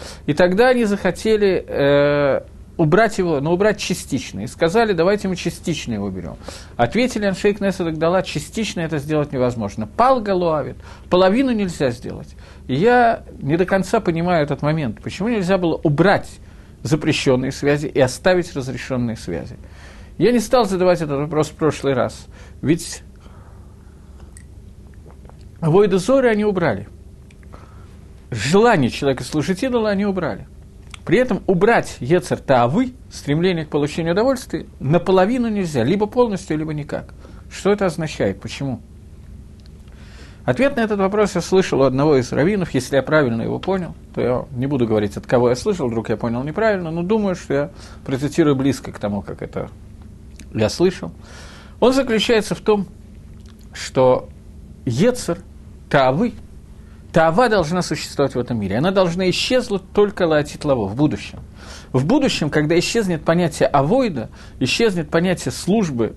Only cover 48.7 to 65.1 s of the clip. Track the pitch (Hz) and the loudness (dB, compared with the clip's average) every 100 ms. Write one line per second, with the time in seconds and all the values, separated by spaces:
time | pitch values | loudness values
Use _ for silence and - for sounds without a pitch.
48.7 | 127 - - 104 101 - - - - - | -2 -6 -8 -6 -6 -8 -12 -10 -8 -10
49.7 | - - - - - - - - - 107 | -12 -20 -20 -20 -20 -20 -20 -10 -2 0
50.7 | - 180 - - - - - - - - | 2 0 0 -10 -14 -20 -18 -18 -20 -14
51.7 | - 233 262 247 220 190 226 202 170 - | 0 2 2 2 0 2 2 0 -4 0
52.7 | 208 185 - - - - - - - - | 0 0 -10 -20 -20 -20 -20 -20 -20 -20
53.7 | - - 139 127 127 - - - - - | -14 -6 4 4 4 0 -18 -20 -20 -20
54.7 | - - 117 226 254 - 170 - - - | -10 -4 2 2 2 -4 -6 -8 -20 -20
55.7 | - - 147 131 139 233 - - - - | -20 0 4 4 4 0 -4 -16 -20 -20
56.7 | - - - - 170 160 160 254 214 151 | -20 -20 -20 -2 2 4 4 4 4 0
57.7 | 180 - 151 - - 139 127 120 117 101 | -2 -2 -4 -6 -2 -2 0 -4 -2 -2
58.7 | 104 170 196 185 170 185 180 - 254 - | 0 0 2 2 2 0 0 2 0 0
59.7 | 196 - - 208 196 175 151 143 - 147 | -4 -4 2 2 2 2 2 0 -4 0
60.7 | 131 98 113 151 98 - - - - - | 0 0 2 0 0 -8 -16 -18 -18 -18
61.7 | - - 127 143 294 269 - 151 151 151 | -18 -4 -2 2 2 2 0 0 0 2
62.7 | 170 175 233 196 165 - 170 175 - - | 2 2 0 0 -2 0 2 2 0 0
63.7 | 143 139 247 247 143 107 - - - 127 | 2 2 2 0 -4 -10 -14 -16 -4 -2
64.7 | - 233 175 147 | 2 0 0 -2